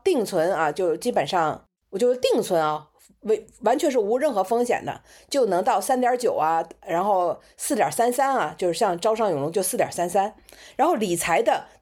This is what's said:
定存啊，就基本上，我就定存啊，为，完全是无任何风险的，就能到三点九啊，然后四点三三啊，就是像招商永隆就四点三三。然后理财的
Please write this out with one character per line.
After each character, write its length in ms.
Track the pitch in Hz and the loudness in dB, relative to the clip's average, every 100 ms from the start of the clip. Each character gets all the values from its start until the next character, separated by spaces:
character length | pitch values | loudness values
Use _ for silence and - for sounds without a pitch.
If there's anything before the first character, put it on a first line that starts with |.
定 220 | - 311 190 | 0 0 0
存 260 | 185 165 | 0 0
啊， 200 | 165 160 | 0 0
就 260 | 147 185 160 | 0 -2 -2
基 140 | 240 | -2
本 140 | 190 143 | -2 0
上， 400 | 185 156 131 - _ _ | 0 0 -4 -12 _ _
我 80 | 190 | -2
就 160 | 247 254 | 0 2
定 260 | 523 453 | 0 0
存 180 | - 175 | 0 0
啊， 280 | 156 151 - _ _ _ | 0 -2 -8 _ _ _
为， 240 | 208 220 - - | -4 -4 -4 -4
完 160 | 214 269 | 0 2
全 140 | 330 | 2
是 80 | 254 | 0
无 180 | 202 247 | 0 0
任 160 | 302 | 0
何 100 | 208 | 0
风 220 | 190 233 240 | 0 0 0
险 180 | 196 | -2
的， 200 | 135 - - - - | -4 -12 -16 -20 -4
就 160 | 285 226 | 0 2
能 180 | 175 | 2
到 160 | 254 202 | 2 0
三 220 | 202 254 | 0 0
点 160 | 247 247 | 2 0
九 160 | 233 | 0
啊， 320 | - 156 165 170 - - | 0 0 0 -2 -10 -4
然 180 | 170 196 | -2 2
后 340 | 190 175 - - - | 2 0 -4 -10 -10
四 200 | - 262 | -4 0
点 160 | 156 | 0
三 200 | 147 233 | 0 0
三 240 | 247 269 254 | 0 0 0
啊， 200 | 156 - | -2 -2
就 100 | 180 | -2
是 60 | |
像 260 | 165 214 175 | 0 0 0
招 160 | 214 220 | 0 0
商 140 | 214 | 0
永 100 | 147 | 0
隆 120 | 143 | -2
就 100 | 196 | -2
四 160 | 180 233 | -2 -2
点 100 | 165 | -2
三 180 | - 175 | -2 -2
三。 240 | 196 202 - - - - - | 0 0 -4 -20 -20 -10 0
然 120 | 294 | 0
后 80 | 302 | 2
理 200 | 196 170 | 0 -2
财 280 | - 170 | 0 2
的 240 | 233 240 - - | 2 0 -4 -6